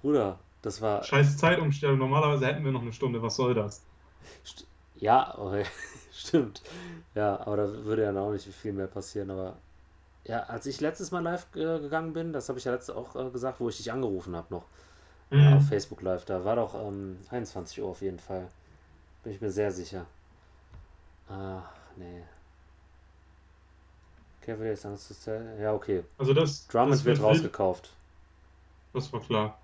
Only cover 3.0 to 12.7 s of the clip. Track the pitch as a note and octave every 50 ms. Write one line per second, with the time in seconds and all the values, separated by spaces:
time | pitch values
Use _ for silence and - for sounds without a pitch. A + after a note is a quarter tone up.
3 | C#3 B2+ A#2 A#2 A2+ A2+ - - C3 B2 B2 A2+ G#2 G2+ - - - - - -
4 | - - - - - - - - - - - - - - - - - _ _ -
5 | - G#2 A#2 C3 B2+ - - - G#2 F#2+ G2 G2+ G2+ - - - - - - -
6 | - - - - - - - E3 C3 G#2 - - - - - F3 F3+ F3 E3+ E3
7 | - - - G#2+ G#2+ G#2 G2 - - G#2 G#2 G2+ G#2 G2+ G#2 A2+ A2+ G#2+ A2 A2
8 | G#2+ G#2 G2 G2 G2 G#2 G#2+ G2 - G2 F#2+ - - A2 G2+ G2 F#2+ F#2+ - G2+
9 | F#2 - - G#2 G2 F#2+ F#2+ F#2 F#2 F#2 - - - - - - - - - -
10 | - - _ - - - A2+ A#2 - - A2+ A2+ - C#3 C3+ - D3 D3+ D#3+ -
11 | - - F#3 F3 E3 E3+ F3 F3+ F3 - - F3 D#3+ D#3+ E3 D#3+ D3 C#3+ D3+ D#3+
12 | E3 D#3+ D#3 E3 E3 E3 D#3 C#3 A#2+ - C3 B2 A#2+ C3